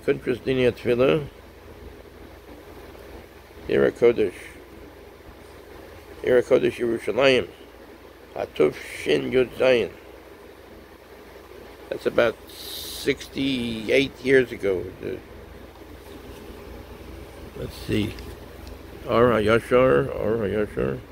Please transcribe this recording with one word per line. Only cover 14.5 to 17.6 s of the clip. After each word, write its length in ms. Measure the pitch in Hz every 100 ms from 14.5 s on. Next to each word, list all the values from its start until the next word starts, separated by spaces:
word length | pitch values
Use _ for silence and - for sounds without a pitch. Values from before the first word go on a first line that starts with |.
ago. 320 | 104 98 90 92 92
The, 200 | 104 92 - - - - - - - - - - - - - - - - - - - - - - -
let's 220 | -